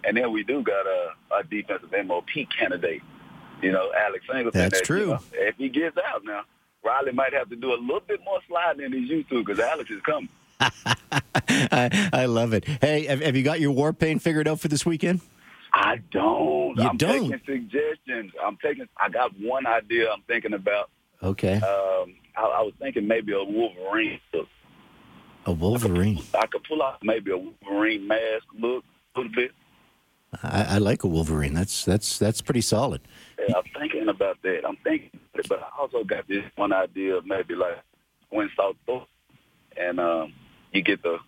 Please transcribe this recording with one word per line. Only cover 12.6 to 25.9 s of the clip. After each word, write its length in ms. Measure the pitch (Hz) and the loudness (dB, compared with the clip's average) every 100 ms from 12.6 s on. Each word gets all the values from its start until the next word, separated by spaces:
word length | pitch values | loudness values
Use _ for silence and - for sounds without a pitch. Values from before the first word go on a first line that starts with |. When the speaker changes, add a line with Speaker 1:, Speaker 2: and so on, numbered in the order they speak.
| - 147 | 0 2
Speaker 2:
Hey, 260 | 147 151 147 | 4 2 2
have, 120 | 139 | 0
have 140 | 156 131 | 2 4
you 80 | |
got 160 | 135 165 | 2 4
your 120 | 147 | 2
war 200 | 131 147 | 4 2
paint 300 | 160 160 151 | 2 2 2
figured 260 | 170 156 151 | 2 2 2
out 140 | 156 | 0
for 80 | 165 | 0
this 160 | 143 175 | 0 2
weekend? 340 | 160 175 180 - - - - - | 2 2 0 -2 -20 -20 -20 0
Speaker 1:
I 240 | - - 120 - | 2 2 -2 -4
don't. 680 | 95 107 117 - 127 - - | 0 2 2 2 2 0 2
Speaker 2:
You 60 | |
Speaker 1:
I'm 120 | - 110 | 2 2
Speaker 2:
don't? 340 | 165 269 175 | 2 2 0
Speaker 1:
taking 100 | 95 - | -4 -6
suggestions. 840 | 135 113 123 151 156 - 120 98 - | -6 -2 -2 -2 -4 -8 -8 -8 -4
I'm 160 | 101 101 | -4 -2
taking, 260 | 151 143 123 - | -4 -4 -10 -4
I 140 | 101 | -2
got 220 | 117 123 98 | 0 -2 -2
one 260 | 107 131 127 | -4 -2 0
idea 440 | 113 104 117 113 | 0 0 0 0
I'm 120 | 104 - | -2 -2
thinking 260 | 117 107 | -4 -2
about. 360 | 104 95 104 101 _ _ _ | -2 0 0 -2 _ _ _
Speaker 2:
Okay. 340 | 95 98 113 98 | -4 0 2 2
Speaker 1:
Um, 600 | 98 98 95 95 90 - _ - | 2 2 2 2 0 -8 _ -2
I, 40 | |
I 200 | 110 - | 0 2
was 120 | 110 - | 0 -2
thinking 260 | 139 120 104 | -4 -2 2
maybe 280 | 113 104 | 0 2
a 100 | 98 | -2
Wolverine 760 | 98 107 117 90 92 107 107 - _ | 0 0 0 -2 -4 0 -2 -4 _
look. 140 | 82 - _ - - - - - - - - - | -6 -6 _ -20 -20 -20 -20 -20 -20 -20 -10 -4
Speaker 2:
A 40 | |
Wolverine. 720 | 82 90 120 117 | 0 2 2 2